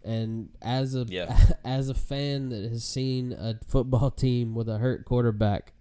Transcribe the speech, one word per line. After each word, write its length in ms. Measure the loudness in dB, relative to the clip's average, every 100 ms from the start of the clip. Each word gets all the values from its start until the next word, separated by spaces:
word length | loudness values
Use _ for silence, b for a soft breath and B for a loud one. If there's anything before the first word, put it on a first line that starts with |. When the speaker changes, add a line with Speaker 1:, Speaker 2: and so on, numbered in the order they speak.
Speaker 1:
And 460 | -6 -4 -4 -6 -10 -10
as 340 | -4 -2 -2
a, 120 | -4 -4
Speaker 2:
Yeah. 260 | -6 4 8 8
Speaker 1:
<laughs> 120 | 6
as 240 | 0 -2 -2
a 60 |
fan 560 | -2 -4 -4 -4 -4 -4
that 180 | -6 -6
has 160 | -6
seen 480 | -6 -4 -2 -2 -4
a 260 | -6 -6 -8 -2
football 440 | 0 2 2 2
team 440 | 2 0 2 0
with 140 | -2 -4
a 80 | -2
hurt 300 | 0 -2 -2
quarterback 680 | 0 2 2 2 0 -4 -18